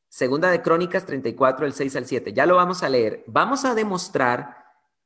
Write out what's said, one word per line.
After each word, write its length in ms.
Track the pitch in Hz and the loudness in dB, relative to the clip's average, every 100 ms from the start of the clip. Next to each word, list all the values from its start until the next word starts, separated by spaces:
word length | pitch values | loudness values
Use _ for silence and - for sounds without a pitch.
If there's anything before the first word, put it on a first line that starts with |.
| _ | _
Segunda 420 | - 131 143 180 | -4 -2 2 2
de 120 | 175 | 2
Crónicas 420 | 170 165 175 180 | 2 2 2 -4
treinta 240 | 180 139 127 | -4 -6 -6
y 60 | |
cuatro, 300 | 113 131 131 | 0 2 2
del 80 | 151 | -2
seis 240 | - 135 135 | -4 -6 -6
al 100 | 120 | -6
siete. 260 | 123 - | -6 -2
Ya 140 | 104 151 | 0 4
lo 100 | 180 | 4
vamos 260 | 180 180 | 2 0
a 60 | 160 | 0
leer. 360 | 127 110 - - | 2 0 -2 -4
Vamos 380 | 117 185 269 | 0 0 0
a 100 | 269 | 0
demostrar 840 | 226 214 180 - 143 127 123 - - _ _ _ _ | 0 0 -2 -4 0 0 0 -6 -16 _ _ _ _